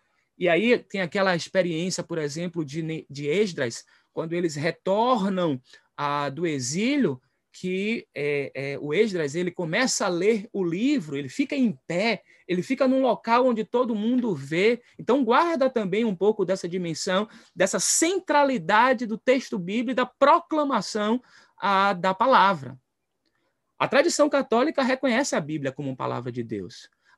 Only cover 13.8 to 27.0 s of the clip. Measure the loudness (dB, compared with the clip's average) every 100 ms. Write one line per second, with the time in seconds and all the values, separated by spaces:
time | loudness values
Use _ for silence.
13.8 | 0 -2 0 0 0 -4 -4 0 2 0
14.8 | _ _ 0 2 4 4 4 2 0 0
15.8 | -2 0 0 0 0 0 0 -2 -4 -6
16.8 | -6 -6 -2 0 -2 -8 -18 0 0 2
17.8 | 0 2 2 0 2 4 4 2 2 4
18.8 | 4 2 -2 -4 2 2 2 -6 -4 -4
19.8 | -2 -2 -2 2 6 6 4 -2 0 -2
20.8 | -2 -4 0 -2 _ -20 _ _ 0 2
21.8 | 2 2 0 2 4 6 6 2 -6 -16
22.8 | _ _ _ _ _ _ _ _ _ -4
23.8 | 0 4 2 4 2 2 2 2 2 0
24.8 | 0 0 0 0 0 -2 -4 -4 -6 -6
25.8 | -8 -6 -6 -4 -6 -8 -8 -8 -10 -14
26.8 | -20 _